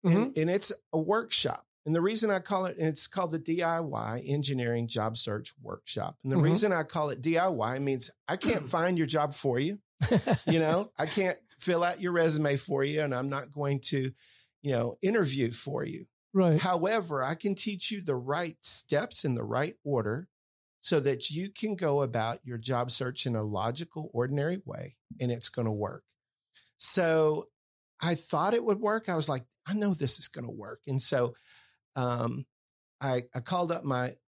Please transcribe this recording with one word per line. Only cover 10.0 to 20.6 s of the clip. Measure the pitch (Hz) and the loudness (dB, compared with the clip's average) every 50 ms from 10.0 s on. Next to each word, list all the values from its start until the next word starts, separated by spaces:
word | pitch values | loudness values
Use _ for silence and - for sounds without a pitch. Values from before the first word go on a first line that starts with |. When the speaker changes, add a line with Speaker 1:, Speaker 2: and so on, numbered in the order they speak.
Speaker 2:
<laughs> | 143 - 247 196 - 359 349 - - | 0 2 2 2 4 2 0 0 2
Speaker 1:
You | - 160 165 | 2 2 4
know, | 160 156 160 180 208 214 _ - | 4 4 2 0 0 -4 _ -6
I | - | -6
can't | 156 - 208 190 185 - - _ _ - _ | -2 0 0 0 0 -2 -4 _ _ -16 _
fill | - 185 175 165 | -2 0 2 2
out | 175 175 180 - | 2 0 0 -2
your | 175 180 | -4 0
resume | 175 170 165 165 151 151 151 143 143 | 2 4 4 4 4 2 2 2 2
for | 135 - - 147 135 135 | 0 0 -2 0 0 0
you, | 143 147 156 | 0 0 0
and | 151 139 127 | 0 0 0
I'm | 123 131 139 | -2 -2 -2
not | 139 139 135 151 | -4 -6 -8 -8
going | 143 147 143 139 143 131 - - | -6 -4 -2 0 0 0 0 0
to, | 143 135 131 135 127 _ - - - - _ _ _ _ | 0 0 -2 -2 -6 _ -20 -20 -20 -20 _ _ _ _
you | - 143 | -4 0
know, | 131 117 117 120 - _ | 0 0 0 -2 -4 _
interview | - 190 226 226 185 135 135 135 123 117 | 0 2 2 2 2 0 0 0 0 0
for | 120 - - 139 151 - - | -2 -6 -8 -6 -6 -6 -6
you. | - - - - _ _ _ _ _ - | -6 -8 -12 -14 _ _ _ _ _ 2
Speaker 2:
Right. | 190 185 170 156 151 | 4 6 6 6 4
Speaker 1:
However, | 165 185 180 165 170 196 226 226 185 170 151 135 131 | 4 2 2 2 2 2 2 0 0 -2 -2 -2 -2
I | 135 165 | -2 -4
can | 160 - 202 196 | -2 -2 -2 -2
teach | - - 214 202 180 - - | -2 -2 -4 -4 -4 -4 -4
you | 220 202 | -4 -4
the | 180 151 139 | -4 -4 -4
right | 123 123 131 143 170 175 165 - _ | -2 -2 -2 -2 -2 -2 -4 -8 _
steps | - - - - - - 151 143 156 - - - - | -2 0 0 0 0 2 0 0 0 0 -4 -2 0
in | 139 123 | 0 0
the | 117 113 | 0 -2
right | 107 120 123 147 156 - _ _ | -2 0 0 -2 -2 -4 _ _
order | 143 143 120 107 104 113 143 185 _ _ _ _ _ _ _ | 0 0 2 2 0 -2 -2 -6 _ _ _ _ _ _ _